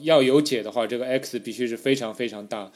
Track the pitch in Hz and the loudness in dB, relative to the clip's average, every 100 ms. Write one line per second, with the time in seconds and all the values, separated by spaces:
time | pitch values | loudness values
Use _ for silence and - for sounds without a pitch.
0 | 156 151 131 143 147 123 104 120 110 120 | 4 6 6 4 4 -2 -2 -4 -4 -4
1 | 127 131 131 117 117 107 120 113 135 127 | -2 -2 -2 -8 -8 -6 -4 -2 0 0
2 | 113 107 117 104 104 110 95 | -2 -6 -8 -8 -10 -10 -10